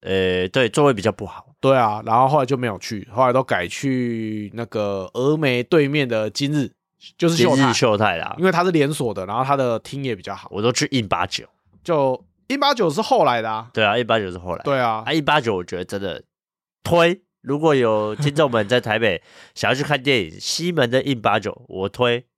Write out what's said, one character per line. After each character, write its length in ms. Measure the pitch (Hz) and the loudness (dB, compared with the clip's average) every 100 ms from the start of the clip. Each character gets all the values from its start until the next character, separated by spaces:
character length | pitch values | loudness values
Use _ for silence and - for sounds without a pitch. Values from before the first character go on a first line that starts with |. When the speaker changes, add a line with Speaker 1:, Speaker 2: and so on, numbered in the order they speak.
Speaker 1:
呃， 440 | 92 95 92 90 92 | -2 0 0 0 -2
对， 200 | 135 123 | 0 0
座 160 | 127 | 4
位 80 | 147 | 2
比 100 | 117 | 2
较 80 | 101 | 0
不 160 | 101 98 | -2 -10
好。 200 | - - _ | -14 -20 _
Speaker 2:
对 160 | 135 131 | 2 4
啊， 240 | 113 107 113 | 4 0 0
然 100 | 113 | 2
后 120 | 131 | 4
后 100 | 147 | 2
来 80 | 127 | 0
就 100 | 127 | -2
没 120 | 123 | -4
有 100 | 95 | -6
去， 300 | - 110 95 | -8 -10 -8
后 140 | 104 127 | 0 2
来 60 | |
都 100 | 123 | 2
改 240 | 131 98 87 | 0 -2 -2
去 800 | - 139 127 123 113 110 107 104 | -4 -4 -2 -2 -4 -6 -8 -10
那 100 | 107 117 | -10 -8
个 440 | 110 104 98 92 | -4 -4 -4 -6
峨 240 | - 131 156 | -4 0 2
眉 240 | 147 123 | 2 0
对 280 | 120 160 143 | 2 4 4
面 200 | 151 135 | 0 0
的 220 | 113 107 | -2 -2
今 220 | 101 143 | -4 -2
日， 180 | 151 127 _ _ _ - _ | -2 -2 _ _ _ -20 _
就 120 | 170 | 0
是 80 | 165 | 2
秀 140 | - | 4
泰。 60 | 135 | 4
Speaker 1:
今 120 | 135 | 2
日 40 | |
秀 240 | 113 123 107 | 4 2 4
泰 200 | 107 85 | 2 0
啦。 160 | 101 123 | -6 0
Speaker 2:
因 60 | |
为 80 | 185 | 0
它 120 | 165 | 2
是 60 | 180 | 2
连 180 | 165 143 | 2 2
锁 200 | 156 123 | 0 -4
的， 140 | 98 92 | -4 -6
然 100 | 110 | -4
后 60 | |
它 140 | 131 139 | 0 0
的 200 | 127 113 | 0 -2
厅 240 | - 135 | -6 -8
也 100 | 135 | -6
比 80 | 107 | -6
较 100 | 90 | -8
好。 160 | 98 - | -14 -10
Speaker 1:
我 100 | 92 | -2
都 80 | 110 | 0
去 160 | 123 151 | 0 -2
印 160 | 135 101 | -2 -2
八 180 | 87 90 | -2 -2
九。 180 | - 113 _ _ _ | -6 -12 _ _ _
Speaker 2:
就， 420 | - 160 135 127 _ _ _ | -4 0 0 -2 _ _ _
印 140 | 277 | -2
八 120 | 285 | 0
九 160 | 254 185 | 2 0
是 140 | 147 | 0
后 220 | 220 254 | 0 4
来 180 | 151 120 | 4 2
的 80 | 110 | -2
啊。 180 | 110 113 | -6 -6
Speaker 1:
对 120 | - | 0
啊， 140 | 107 110 | 2 2
印 80 | 117 | 2
八 140 | 113 | 0
九 100 | 98 | 0
是 80 | 90 | -8
后 160 | 90 | -8
来。 80 | 85 | -6
Speaker 2:
对 160 | - 139 | -2 0
啊。 240 | 123 110 | 0 -2
Speaker 1:
啊， 80 | 113 | -2
印 120 | 156 | -2
八 160 | 147 151 | 2 0
九 160 | 117 98 | 2 -2
我 80 | |
觉 120 | - 90 | -4 -8
得 80 | |
真 380 | 90 101 95 76 - _ _ _ _ _ | -8 -6 -6 -8 -14 _ _ _ _ _
推， 360 | - 170 170 175 _ _ | 0 4 4 2 _ _
如 160 | 117 147 | -6 0
果 160 | 160 | 2
有 400 | 143 117 107 107 | 4 4 2 0
听 180 | 107 147 | -2 -2
众 160 | 143 151 | 2 0
们 200 | 120 101 | 2 0
在 120 | 123 | 0
台 200 | 117 107 | 0 0
北 200 | 113 85 _ - | 0 -2 _ -20
Speaker 2:
<laughs> 120 | - - | -20 -4
Speaker 1:
想 120 | 107 | -2
要 60 | |
去 80 | 131 | -2
看 180 | 143 147 | -2 -2
电 220 | 131 131 | 0 0
影， 160 | 85 92 | 0 -8
西 320 | - - 165 | -8 -4 -4
门 180 | 170 120 | 0 2
的 140 | 127 | 0
印 180 | 127 127 | 0 -2
八 200 | 107 107 | 0 0
九， 240 | 98 - - | -2 -10 -12
我 220 | - 98 | -6 -6
推。 360 | - 123 120 - | 0 0 0 -6